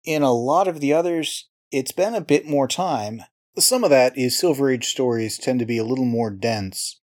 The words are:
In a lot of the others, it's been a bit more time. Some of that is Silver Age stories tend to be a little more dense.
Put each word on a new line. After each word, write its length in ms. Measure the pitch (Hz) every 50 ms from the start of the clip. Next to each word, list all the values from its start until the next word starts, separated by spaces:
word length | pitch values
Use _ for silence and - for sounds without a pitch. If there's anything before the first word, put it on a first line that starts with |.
| _
In 180 | - 156 151 147
a 100 | 135 123
lot 360 | 120 120 131 147 175 196 190
of 100 | 165 156
the 140 | 143 139 147
others, 560 | 160 170 180 170 165 156 - - - - _ _ _ _ _ -
it's 180 | 139 135 -
been 240 | - - 180 214 233
a 60 | 214
bit 260 | 165 - 143 151 147
more 220 | 151 147 143 135 123
time. 560 | - - 185 185 151 117 104 104 110 113 - _ _ _ _ _ _ -
Some 240 | - - 254 254 240
of 80 | 180
that 260 | 143 131 123 127 127
is 220 | 131 127 123 123 -
Silver 320 | - 175 151 135 139 135
Age 160 | 131 123 123
stories 500 | - - - 131 123 117 113 110 110 -
tend 220 | - - - 127 127
to 80 | 117
be 120 | 110 120 113
a 60 | 110
little 200 | 110 131 131 131
more 260 | 123 117 117 117 110
dense. 680 | 101 95 98 117 113 107 101 95 92 - - - - _ _ _